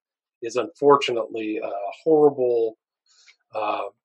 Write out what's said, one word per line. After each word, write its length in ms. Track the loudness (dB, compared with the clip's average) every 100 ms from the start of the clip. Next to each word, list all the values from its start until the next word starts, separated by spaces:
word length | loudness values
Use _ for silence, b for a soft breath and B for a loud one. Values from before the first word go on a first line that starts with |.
| _ _ _ _
is 140 | -6 -6
unfortunately 1000 | -6 0 4 4 4 -4 -6 -6 -6 -6
a 140 | -8 -8 -10 -4
horrible, 720 | 2 6 4 4 0 0 -2 -6 _ _ b b b b _
uh, 300 | -8 -6 -6 -8 -16